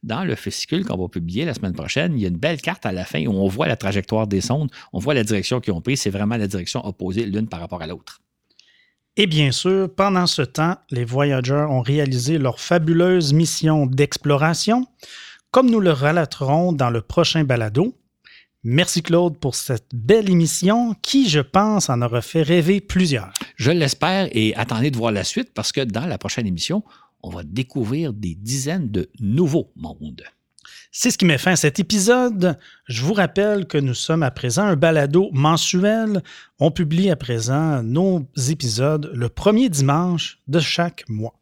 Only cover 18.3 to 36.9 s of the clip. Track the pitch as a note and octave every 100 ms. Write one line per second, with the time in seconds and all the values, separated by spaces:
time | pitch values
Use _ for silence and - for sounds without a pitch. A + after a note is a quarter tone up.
18.3 | - _ _ A2+ B2+ F3 - D#3 E3 F3
19.3 | D3 C#3 - - A#2+ _ B2 A2+ A3 G#3
20.3 | F3 E3 - F3+ A3+ A#3+ G#3 - C4+ B3+
21.3 | D3+ C3 F#3 G#3+ G#3+ - B2 A#2+ A#2 -
22.3 | E3 D3+ F3 D#3 G3 G3 F#3 F3+ C3 G#2
23.3 | - - - A2+ F3 C#3+ - D#3 F#3+ F#3
24.3 | - A2 G#2+ A2 A2+ C#3+ B2+ A#2 G#2 F2+
25.3 | - C4 - G#2 - C3+ G2+ E3 A2 G2+
26.3 | - A2 F2 - F#3 - _ _ _ -
27.3 | F2 D#2 G2 C3 - G#2+ C#3 E3 G#2+ G2+
28.3 | E2 G#2 C3+ C3+ F#3 C3+ G#2 - - G#2
29.3 | B2+ F3 D3+ - - D#2 - D2 B1+ -
30.3 | _ _ _ - - - - B3+ - F3+
31.3 | C#3 - F3 D3+ C#3 F#3 G#3 F#3+ B3 B3
32.3 | G#3 F3+ D3 - - - A#2 C3+ G3+ E3+
33.3 | - G#3 G#3 F3+ D3+ C#3 A#2+ - D#3+ C#3+
34.3 | - B2 A#2+ G#3 D#3+ E3 D#3+ C#3+ D#3+ G3+
35.3 | D3 D3 E3 - F3+ G3+ A3+ A3 G3+ -
36.3 | - - _ D#3 D#3+ D#3+